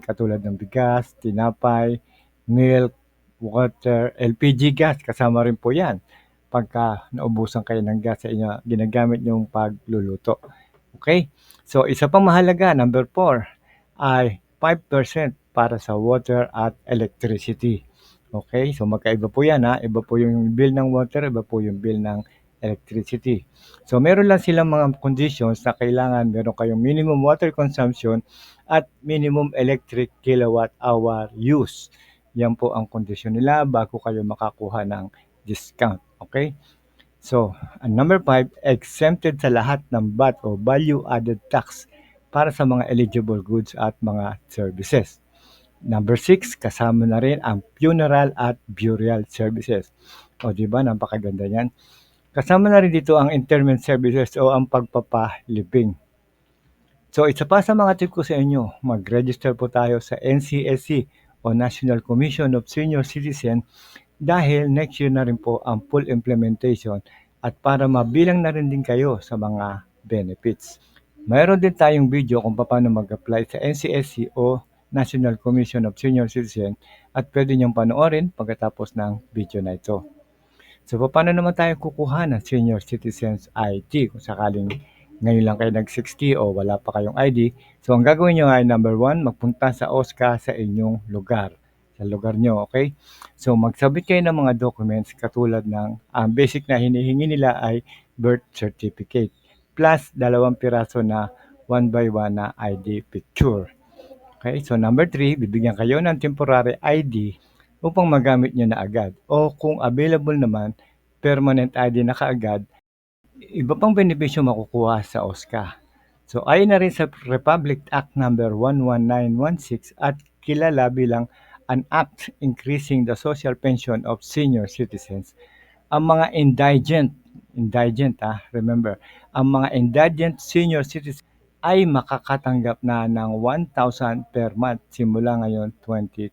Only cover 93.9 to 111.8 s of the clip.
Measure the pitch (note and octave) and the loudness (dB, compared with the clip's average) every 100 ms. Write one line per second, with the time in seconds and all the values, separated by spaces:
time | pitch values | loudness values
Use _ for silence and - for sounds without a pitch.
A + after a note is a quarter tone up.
93.9 | C#3+ - F3+ E3+ D#3 C3+ A#2 B2 - A2 | 0 0 2 2 2 0 0 -2 -4 -4
94.9 | G#2+ G#2 - A#2 B2 A#2+ A2+ G#2+ G#2 G#2+ | -4 -6 -8 -6 -2 0 0 -2 -6 -6
95.9 | A2+ _ - A2+ A#2 C3+ D3 C#3+ B2 B2 | -10 _ -2 0 2 2 0 -2 0 2
96.9 | B2 C3 C3+ D#3 D3 C3 - A2+ A#2+ - | 2 0 0 0 2 0 0 -2 -4 -6
97.9 | - _ - A#2+ B2 - - G#2 - G#2+ | -20 _ -2 0 0 -4 -8 -8 -6 -10
98.9 | - G2 B2 A2 - _ _ _ - D#3+ | -10 -6 -2 -2 -6 _ _ _ 0 2
99.9 | D#3+ - C3+ B2 B2 B2 A#2+ B2+ A#2 A#2 | 2 -2 -2 0 2 2 0 0 0 0
100.9 | B2 A2 G#2+ G#2 - _ _ - B2 A#2+ | -2 -2 -2 -6 -12 _ _ -2 0 2
101.9 | A#2+ A#2 G#2+ G#2 G#2 G#2 - G#2 F#2+ F#2+ | 2 0 0 -2 -4 -6 -8 -8 -6 -6
102.9 | G#2 - F#2+ - - C#3 G#2 F#2+ _ _ | -8 -8 -14 -10 -2 0 0 -6 _ _
103.9 | - - - - _ A#2+ C#3+ C#3+ A#2 A2 | -20 -20 -20 -20 _ -8 -6 -2 0 4
104.9 | B2+ E3+ C#3 C#3 D3 G#2 A2+ A#2 G2+ A#2 | 2 2 0 0 0 -2 -2 -2 0 0
105.9 | C#3+ F3 B2+ D3 C#3+ C#3 B2+ A#2+ - - | 0 0 -2 -4 -2 2 2 2 -2 0
106.9 | D#3 C#3 A2 G#2 - _ _ _ _ E3 | 0 0 -4 -6 -10 _ _ _ _ -2
107.9 | F3 F3 C#3+ B2+ B2+ B2+ B2 A#2 A2 G2 | 2 4 4 4 4 2 2 0 0 -2
108.9 | A2 G2 F#2 - D3 D3+ D3 D#3 - B2 | -4 -4 -8 -2 0 0 -2 -4 -2 -2
109.9 | B2+ D#3 D#3+ D3 D3 A#2+ G#2+ G#2+ - _ | 0 0 0 0 0 0 0 -6 -10 _
110.9 | _ _ _ D3 C#3 C#3 C3 B2+ B2 | _ _ _ 0 2 2 2 0 0